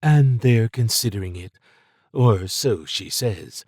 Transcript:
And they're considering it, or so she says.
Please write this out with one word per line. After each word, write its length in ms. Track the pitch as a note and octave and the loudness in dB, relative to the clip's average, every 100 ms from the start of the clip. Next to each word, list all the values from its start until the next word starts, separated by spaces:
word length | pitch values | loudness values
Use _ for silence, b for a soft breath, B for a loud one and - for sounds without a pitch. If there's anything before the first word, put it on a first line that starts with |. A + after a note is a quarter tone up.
And 400 | D#3 D3 C#3 B2 | 4 4 4 4
they're 280 | B2+ A#2+ A2+ | 2 2 2
considering 640 | - A#2 - A#2+ G2+ F#2 | 0 -2 0 -4 -4 -8
it, 240 | F2+ F2+ _ b b b b b | -10 -14 _ b b b b b
or 340 | - B2+ G2+ F#2 | 0 2 2 0
so 380 | - C#3 G2 | -4 -2 -2
she 260 | D#2 - F2+ | -4 -10 -8
says. 540 | - B2 F#2+ B1+ - | -6 -4 -6 -12 -20